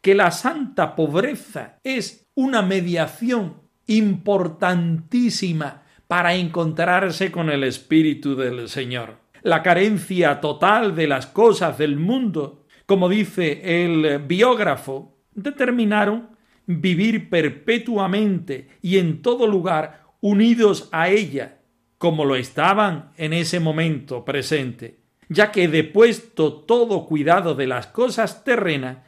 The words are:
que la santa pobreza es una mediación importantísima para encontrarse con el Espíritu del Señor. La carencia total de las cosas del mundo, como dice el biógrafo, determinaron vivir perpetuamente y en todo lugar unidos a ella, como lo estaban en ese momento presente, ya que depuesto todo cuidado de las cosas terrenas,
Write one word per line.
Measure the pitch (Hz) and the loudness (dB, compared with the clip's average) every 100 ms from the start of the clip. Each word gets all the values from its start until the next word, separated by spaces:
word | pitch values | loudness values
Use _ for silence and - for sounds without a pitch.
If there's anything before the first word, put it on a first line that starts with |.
que | 190 196 | 2 4
la | 180 | 4
santa | 170 247 320 247 - 165 - | 2 -6 -4 -6 -2 -4 0
pobreza | 156 156 233 262 - 156 113 _ | -2 0 -2 -6 -12 -16 -16 _
es | 262 262 - - _ | -6 -6 -6 -12 _
una | - 262 247 | -4 0 0
mediación | 190 190 175 170 151 - 233 247 180 - _ _ - | 0 0 0 -2 -2 -4 -2 -2 -4 -10 _ _ -2
importantísima | 220 214 185 - 202 175 165 180 180 170 165 - 247 240 - 190 160 147 - _ _ _ | 2 2 0 0 0 0 -2 0 0 0 -2 -2 0 0 0 -4 -4 -6 -12 _ _ _
para | 175 175 | 0 0
encontrarse | 180 175 170 165 160 170 180 190 156 190 | 0 -2 -2 -4 0 0 2 0 -2 -4
con | 175 160 | -2 -2
el | 143 | -2
Espíritu | 135 127 - 160 156 143 143 135 | -2 -6 0 2 4 0 -4 -4
del | 131 123 117 | -4 -6 -10
Señor. | - 123 123 110 107 _ _ | -8 -8 -8 -10 -16 _ _
La | - 165 | -2 0
carencia | 175 175 202 208 - 185 165 143 | 2 2 4 0 -2 0 2 2
total | 156 147 185 214 226 165 | -4 0 2 4 2 0
de | 156 | 0
las | 135 131 | -2 -4
cosas | - 226 202 170 123 | 4 4 4 0 -2
del | 151 143 | -2 0
mundo, | 170 262 240 160 135 - _ _ _ | 0 0 -2 -4 -6 -10 _ _ _
como | 196 180 | 2 2
dice | 208 208 - 170 143 190 170 | 2 -2 -2 -2 -4 -2 0
el | 175 160 156 143 | 2 2 0 -2
biógrafo, | 143 175 240 233 196 131 - 135 165 _ _ | -2 2 4 4 0 -2 -6 -12 -12 _ _
determinaron | - 202 285 247 247 214 208 208 220 240 - _ _ - | -10 -10 -2 -2 2 2 2 0 -2 -8 -20 _ _ -6
vivir | 170 190 170 214 226 - | -2 0 2 2 0 -2
perpetuamente | 175 156 123 - 233 233 220 190 196 214 190 - 135 - _ | 0 0 -4 -2 -2 -2 -2 0 0 0 -2 -4 -10 -12 _
y | - 190 | 0 2
en | 175 160 | 2 -2
todo | 233 240 233 | -2 2 2
lugar | 196 175 160 156 - _ _ | 2 0 -2 -4 -10 _ _
unidos | 202 202 226 233 220 165 - | 0 4 4 6 4 2 -4
a | 165 170 | -4 0
ella, | 202 185 135 113 - _ _ _ _ | 0 -2 -8 -10 -16 _ _ _ _
como | 175 160 143 | -2 0 0
lo | 135 | 0
estaban | 127 - 160 202 208 156 - _ | -4 -2 0 2 0 -2 -10 _
en | 156 | -4
ese | 165 165 175 | -2 -2 -2
momento | 160 156 165 156 - 123 | -2 0 -2 -2 -6 -10
presente, | 120 139 - 156 131 - 117 - _ _ _ | -6 -6 -2 -2 -4 -8 -16 -20 _ _ _
ya | 180 214 | 2 2
que | 214 175 | 4 2
depuesto | 160 156 202 233 208 - - 156 | 2 0 6 6 4 -8 -2 -2
todo | 147 - 240 233 190 - | -2 0 2 2 -2 -2
cuidado | 156 143 175 175 135 | -2 2 2 2 -2
de | 131 | -2
las | 123 113 | -4 -6
cosas | - 247 233 220 - | -2 -2 0 -4 -4
terrenas, | - 240 190 147 127 127 | -2 0 0 -2 -6 -12